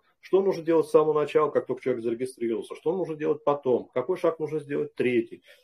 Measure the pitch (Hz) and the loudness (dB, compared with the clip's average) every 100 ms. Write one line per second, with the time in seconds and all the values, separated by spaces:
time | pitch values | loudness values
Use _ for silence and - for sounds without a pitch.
0 | _ _ - 190 196 165 156 165 151 156 | _ _ 0 2 2 0 2 2 4 4
1 | 156 151 143 156 147 123 - 127 131 120 | 4 0 0 2 2 0 -2 -4 -4 -2
2 | 117 117 127 - 117 104 - - 156 190 | -4 -4 -6 -4 -4 -4 -6 -6 -4 -2
3 | 160 151 156 147 147 143 131 117 - 127 | -4 -4 -2 0 0 0 2 0 0 -4
4 | 151 180 165 165 147 156 139 147 147 - | -2 0 0 -2 -4 -6 -6 -6 -4 -2
5 | 123 120 - 87 - - | 0 0 -2 -8 -20 -20